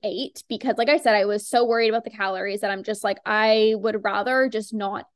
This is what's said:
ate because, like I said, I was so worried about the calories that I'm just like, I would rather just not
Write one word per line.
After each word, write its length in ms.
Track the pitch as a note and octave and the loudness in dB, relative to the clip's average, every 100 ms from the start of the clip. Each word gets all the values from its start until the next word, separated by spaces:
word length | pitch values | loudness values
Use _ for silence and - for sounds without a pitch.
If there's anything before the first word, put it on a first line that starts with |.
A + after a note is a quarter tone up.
ate 400 | G#3 F#3 C#4 - - | -6 -6 -8 -12 -10
because, 280 | A#3 B3+ A3+ | -6 -2 0
like 100 | A#3 | 2
I 100 | D4+ | 2
said, 180 | C4 G#3 | 4 4
I 80 | |
was 240 | G3 G#3 - | 2 -2 0
so 160 | A#3+ | 0
worried 240 | A#3+ A3+ A3+ | 2 2 2
about 160 | A3+ | 0
the 60 | A3+ | -4
calories 500 | G#3 G3 F#3 G3 G3+ | -6 -4 -4 -6 -4
that 100 | G3+ | -4
I'm 140 | G3 | -4
just 180 | G3+ G#3 | -6 -4
like, 160 | G#3 G3 - | -4 -4 -2
I 480 | G#3+ A3 A3 A3 A3 | 2 4 6 4 4
would 280 | A3 G#3+ | 0 -2
rather 440 | G#3 G3+ G#3 C4 C4 | -2 -2 0 2 2
just 240 | A3 G#3 | 0 -6
not 340 | A3 G3 G#3 - | -6 -6 -6 -10